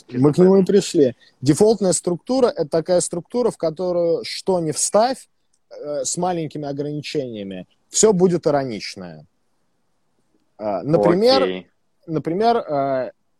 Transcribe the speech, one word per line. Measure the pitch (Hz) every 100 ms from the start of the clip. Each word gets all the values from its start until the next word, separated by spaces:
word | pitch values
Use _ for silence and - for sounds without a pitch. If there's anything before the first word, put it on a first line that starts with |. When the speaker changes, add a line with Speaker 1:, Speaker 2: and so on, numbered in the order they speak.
| -
Speaker 1:
Чисто | 127
Speaker 2:
мы | 143
к | 147
нему | 185 196
и |
Speaker 1:
поэтому. | 185
Speaker 2:
пришли. | 196 - 170 131 - _ _
Дефолтная | 127 156 214 226 185
структура — | 160 - 175 - 254 240 -
это | 156
такая | 165 156 180
структура, | - 175 - 240 220
в | -
которую | 165 156 180 175 170 160
что | - - - 185
ни | 160
вставь, | 143 - 202 240 269 - _ _ _ _
э, | - 147 147
с | 127 -
маленькими | 180 175 156 151 143
ограничениями, | 143 147 151 - 156 131 110 98 95 90 _ _
всё | - 214
будет | 185 185 170 165
ироничное. | 143 135 104 - - 90 78 76 _ _ _ _ _ _ _ _ _ _ _ _ -
А, | 107 95
например, | 127 170 208 175 233 262
Speaker 1:
Окей. | 254 185 - _ _ _ -
Speaker 2:
например, | 156 160 175 226 233
э, | - 143 139 131 120 - _ _